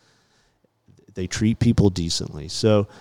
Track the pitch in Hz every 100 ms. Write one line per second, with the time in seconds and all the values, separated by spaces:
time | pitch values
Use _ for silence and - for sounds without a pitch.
0 | _ _ _ _ _ _ _ _ _ 92
1 | _ 98 92 - 110 113 117 113 101 92
2 | 82 - - 80 73 - 110 104 101 -